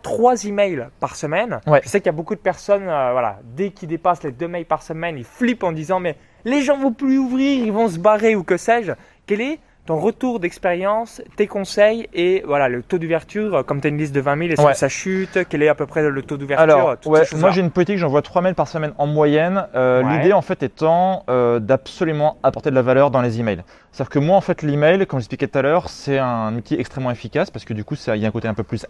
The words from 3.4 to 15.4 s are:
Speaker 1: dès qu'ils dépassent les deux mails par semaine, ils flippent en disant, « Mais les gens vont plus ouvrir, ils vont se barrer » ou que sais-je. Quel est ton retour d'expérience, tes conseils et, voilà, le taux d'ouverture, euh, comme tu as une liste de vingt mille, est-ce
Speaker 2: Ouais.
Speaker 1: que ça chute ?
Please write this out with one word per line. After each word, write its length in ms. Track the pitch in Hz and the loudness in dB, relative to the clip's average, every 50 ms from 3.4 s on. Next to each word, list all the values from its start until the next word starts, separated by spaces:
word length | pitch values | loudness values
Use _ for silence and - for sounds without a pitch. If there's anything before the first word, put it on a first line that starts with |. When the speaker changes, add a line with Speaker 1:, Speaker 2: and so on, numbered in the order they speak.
| - | -16
Speaker 1:
dès 260 | 117 117 143 196 202 | -16 -6 -6 -6 -6
qu'ils 180 | - - - 151 | -6 -10 -10 -8
dépassent 360 | 165 165 - 185 175 170 - | -8 -2 0 0 0 0 -4
les 80 | 151 | -10
deux 160 | 123 120 170 170 | -8 -6 -8 -6
mails 180 | 175 175 165 | -6 -8 -4
par 160 | _ 156 151 | _ -4 -4
semaine, 340 | - - 160 160 170 170 160 | -4 -10 -10 -8 -6 -8 -8
ils 80 | 131 117 | -8 -12
flippent 380 | - - - 247 240 247 240 | -16 -6 -2 -2 -2 0 0
en 80 | 196 180 | -4 -4
disant, « 300 | 165 156 156 147 185 185 | -4 -6 -4 -4 -4 -2
Mais 160 | 180 175 147 - _ _ _ _ _ | -2 -4 -6 -6 _ _ _ _ _
les 180 | 226 262 294 | -2 0 0
gens 140 | 277 277 285 | 2 2 0
vont 160 | 277 269 277 | 2 0 -2
plus 260 | 226 - 277 262 269 269 | -2 -2 0 0 2 2
ouvrir, 460 | 269 247 247 262 269 277 277 262 233 | 0 0 0 0 0 2 0 0 0
ils 80 | 214 | -2
vont 140 | 196 214 233 | 0 0 0
se 120 | 220 165 165 | 0 -2 2
barrer » 360 | 175 214 214 208 220 226 220 | 2 2 4 4 2 2 2
ou 60 | 202 | 2
que 140 | 165 - 185 | 0 -2 -2
sais-je. 360 | 175 - - 233 240 220 170 123 - - _ _ _ _ | -2 2 0 0 0 0 -4 -8 -8 -12 _ _ _ _
Quel 140 | - 208 202 | -4 -2 -2
est 200 | 233 277 320 - _ _ _ _ _ | -2 -6 -6 -8 _ _ _ _ _
ton 100 | - 160 156 | -4 -4 0
retour 400 | - 214 220 - - 254 233 226 | 0 -2 -2 0 -4 -4 -2 -2
d'expérience, 840 | 175 175 - - - 185 175 175 185 196 208 220 233 226 - - - - _ | -4 -6 -6 -2 -2 -2 -2 0 0 0 0 -2 -4 -6 -12 -20 -20 -16 _
tes 100 | - 208 | -2 -2
conseils 640 | 196 - 208 196 - - 208 208 214 220 233 220 - | -2 -2 -6 -6 -4 2 4 4 4 4 0 -6 -8
et, 300 | - 175 175 180 185 190 - | -4 0 2 2 2 0 0
voilà, 220 | 143 147 143 139 127 | 0 0 2 2 0
le 140 | 123 123 | 0 -4
taux 160 | 120 _ 190 180 | -4 _ -4 -4
d'ouverture, 560 | 165 160 165 160 - - - 208 214 214 185 | -2 -2 -2 -4 -4 -6 -6 -6 -4 0 0
euh, 80 | 143 | -2
comme 180 | 127 - 147 143 | 0 -2 -4 -2
tu 60 | 135 | -2
as 20 | 151 | -2
une 80 | 147 | -2
liste 180 | 147 156 147 139 | -2 -4 -2 -2
de 60 | 139 | -2
vingt 160 | 131 143 143 | 0 0 -2
mille, 160 | 151 170 170 | -2 -2 -2
est-ce 80 | 160 143 | 2 4
Speaker 2:
Ouais. 120 | 147 147 | 4 4
Speaker 1:
que 60 | 139 - | 4 2
ça 120 | 143 139 | 0 -2
chute ? 480 | - - - 190 190 190 190 - - 190 | -2 -4 -6 -4 -4 -4 -4 -2 -2 -4